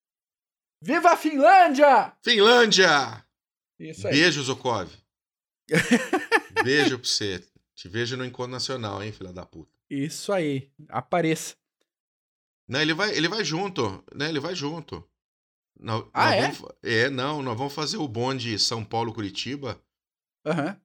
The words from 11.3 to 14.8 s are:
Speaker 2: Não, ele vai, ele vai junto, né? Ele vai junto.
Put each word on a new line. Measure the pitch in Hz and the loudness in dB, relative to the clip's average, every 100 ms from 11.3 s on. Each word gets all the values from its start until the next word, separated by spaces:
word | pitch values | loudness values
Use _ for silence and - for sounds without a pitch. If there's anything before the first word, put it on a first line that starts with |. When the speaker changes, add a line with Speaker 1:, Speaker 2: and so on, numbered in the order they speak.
| 160 - - _ _ _ _ _ _ _ _ _ _ - | -2 -6 -16 _ _ _ _ _ _ _ _ _ _ -6
Speaker 2:
Não, | 131 | -2
ele | 156 | 0
vai, | 160 208 156 | 0 -2 0
ele | 165 | -2
vai | 214 | -2
junto, | 165 160 202 143 110 95 - | -4 -4 -4 -4 -4 -6 -14
né? | - 151 | -8 -6
Ele | 151 | -6
vai | 151 | -6
junto. | 185 143 165 | -6 -8 -10